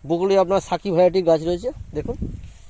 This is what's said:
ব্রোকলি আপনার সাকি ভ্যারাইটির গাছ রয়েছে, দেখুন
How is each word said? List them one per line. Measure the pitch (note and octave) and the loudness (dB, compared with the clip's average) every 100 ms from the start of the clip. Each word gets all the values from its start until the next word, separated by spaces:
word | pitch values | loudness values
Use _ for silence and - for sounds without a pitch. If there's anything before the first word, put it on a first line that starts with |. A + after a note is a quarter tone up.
| C3+ | -2
ব্রোকলি | E3+ F#3+ G3 | -2 2 2
আপনার | F3+ G3 | 4 0
সাকি | - F3 G3+ | 0 -6 -2
ভ্যারাইটির | E3+ F3+ F#3 E3+ | 4 4 4 2
গাছ | D#3+ | 2
রয়েছে, | D#3+ F3 A#3+ - - | 2 -4 -6 -10 -12
দেখুন | D3 - - - - - - - | -10 -8 -8 -8 -10 -14 -18 -20